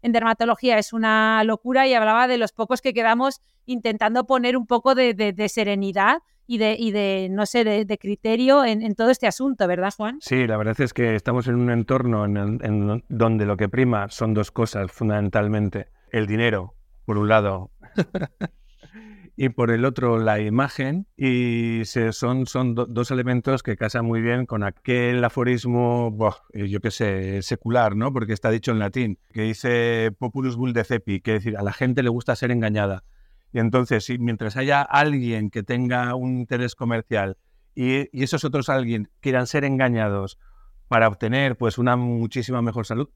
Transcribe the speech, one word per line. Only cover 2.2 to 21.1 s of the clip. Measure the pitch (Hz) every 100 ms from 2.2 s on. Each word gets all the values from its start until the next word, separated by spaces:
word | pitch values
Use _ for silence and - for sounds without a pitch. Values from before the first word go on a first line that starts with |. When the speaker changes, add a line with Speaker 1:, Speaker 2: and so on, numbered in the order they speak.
| 254
Speaker 1:
de | 247
los | 220
pocos | - 220 247
que | 269
quedamos | 226 226 233 269 262 _ _
intentando | - 247 226 214 220 233 247
poner | 262 247
un | 247 226
poco | 240 262
de, | 262 254
de, | 202 214
de | 185 208
serenidad | - 208 202 196 190 202 311 _ _ -
y | 240
de, | 214 220
y | 226
de, | 202 202 190 185
no | 190 214
sé, | 240
de, | 220 208 208
de | 208
criterio | 196 202 226 226 254 277 247
en, | 214
en | 226
todo | 202 226
este | 254 220
asunto, | - 269 254 185
¿verdad, | 175 190 -
Juan? | 214 277
Speaker 2:
Sí, | - 127 120
la | 107
verdad | 107 107
es | 131
que | - 120 110
estamos | - 123 123
en |
un | 120 123
entorno | 117 110 131 123 110 104
en | 101
el, | 101 113
en | 107 107 101 113 -
donde | 113 113 110 104
lo | 101
que | 104
prima | 127 127 107 101
son | - 113
dos | 107 101
cosas | - 113 104 95
fundamentalmente. | - 110 104 101 107 104 107 104 101 - _ _
El | 117 104
dinero, | 110 117 104 92 - _ - -
por | 104
un | 104
lado, | 110 101 95 95 -
<laughs> | - - - 185 151 _ 202 _ - _ - 214 220 214 - -
y | 135
por | 120 120
el | 117
otro | 131 127 123 113
la | 110 107
imagen, | 107 113 139 - 135 170 196